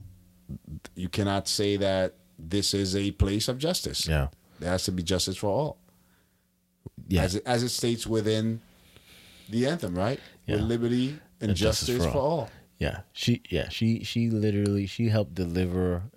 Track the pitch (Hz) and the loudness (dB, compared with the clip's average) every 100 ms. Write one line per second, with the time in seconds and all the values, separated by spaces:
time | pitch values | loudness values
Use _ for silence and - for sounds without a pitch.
0 | - - - _ - 67 - 76 - 90 | -20 -20 -20 _ -14 -14 -12 -14 -12 -8
1 | 90 - 101 98 - - 101 101 98 95 | -4 0 0 0 0 0 2 2 2 2
2 | 92 - _ - 80 101 90 98 95 98 | 0 -2 _ -18 -2 0 2 0 0 0
3 | 101 95 95 104 120 127 160 180 - - | -2 0 2 2 -2 -2 -2 -2 -4 -4
4 | 80 76 69 - _ - 82 90 - 92 | 0 2 0 -4 _ -8 -2 -2 0 -2
5 | 85 92 - 92 104 107 151 - _ _ | 0 0 0 -2 0 0 -2 -6 _ _
6 | _ _ _ _ _ _ _ _ - - | _ _ _ _ _ _ _ _ -18 -18
7 | - 92 92 101 127 123 123 - 120 113 | 2 4 4 0 0 0 0 0 -2 -2
8 | 107 110 104 110 110 113 - - - - | 0 0 2 0 0 -4 -8 -20 -20 -20
9 | - - - - - 113 131 165 95 90 | -20 -20 -20 -20 -6 0 0 0 -2 -2
10 | 104 139 - - - 104 110 117 117 123 | -2 -2 -10 -12 -4 0 0 0 2 2
11 | 131 151 - _ 107 87 104 - - - | 0 -4 -16 _ -2 2 2 2 0 2
12 | 82 143 139 165 113 - - _ 76 - | 2 2 0 0 -4 -12 -20 _ -4 -4
13 | - - - 120 - 82 - - 113 113 | -12 -4 0 0 0 -2 -2 0 0 0
14 | - 117 117 110 107 101 101 101 98 - | -2 -2 0 2 2 2 2 2 0 0
15 | 117 107 98 90 87 87 90 90 90 87 | 2 2 0 -2 0 2 2 2 0 0
16 | 101 | -4